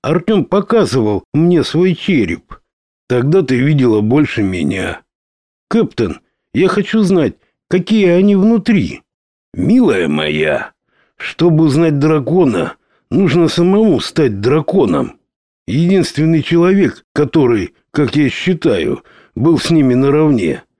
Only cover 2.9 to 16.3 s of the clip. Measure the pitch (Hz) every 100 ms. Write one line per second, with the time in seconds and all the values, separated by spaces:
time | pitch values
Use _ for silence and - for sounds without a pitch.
2.9 | _ _ 123 135 190 131 127 139 147 127
3.9 | 107 107 139 143 - 98 92 73 73 90
4.9 | 90 _ _ _ _ _ _ _ 226 -
5.9 | - 101 71 _ _ _ 123 185 208 196
6.9 | 220 190 180 127 - _ _ _ 185 175
7.9 | 214 190 175 202 196 208 233 - 208 -
8.9 | - _ _ _ _ _ - - 247 220
9.9 | 101 80 76 78 78 78 71 - _ _
10.9 | _ _ _ - - 170 156 160 139 165
11.9 | 147 151 156 127 175 156 98 - - _
12.9 | _ _ 120 190 165 165 175 175 196 220
13.9 | 143 - - 139 104 107 156 - 190 117
14.9 | 110 - - _ _ _ _ - 123 170
15.9 | 196 151 - 160